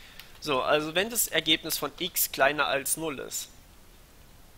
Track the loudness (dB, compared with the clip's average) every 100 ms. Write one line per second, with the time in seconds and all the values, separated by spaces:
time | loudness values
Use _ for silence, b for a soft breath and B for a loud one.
0 | B B B B -2 0 4 2 2 0
1 | 0 0 0 0 2 0 0 -4 -4 -6
2 | -6 -2 -2 4 4 4 2 0 -2 -4
3 | -4 -6 -8 -8 -10 -16 -20 -20 -20 -20
4 | -20 -20 -20 -20 -20